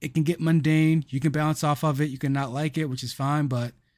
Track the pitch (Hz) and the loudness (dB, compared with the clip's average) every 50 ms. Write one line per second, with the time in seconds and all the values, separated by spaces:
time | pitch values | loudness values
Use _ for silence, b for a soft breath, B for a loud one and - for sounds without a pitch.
0 | - 147 - 160 151 160 170 - 160 165 165 160 131 156 156 156 156 156 160 160 | -8 -4 0 0 2 0 0 0 2 2 4 4 4 4 4 4 4 4 4 2
1 | 139 - 135 135 147 156 135 151 151 156 151 - 165 147 147 - 160 156 139 135 | 0 -2 -4 -2 0 0 0 0 0 0 0 0 0 0 0 2 0 0 0 0
2 | 151 147 131 127 147 135 139 139 139 120 123 139 156 156 - 160 156 139 127 127 | -2 -2 -4 -4 -2 -2 0 -2 -2 -4 -4 -4 -4 -2 -2 -2 -4 -4 -4 -6
3 | 127 123 - - 135 139 147 151 147 135 127 120 120 123 - _ _ _ _ | -8 -8 -6 -4 -2 0 0 0 0 0 0 -2 -4 -6 -8 _ _ _ _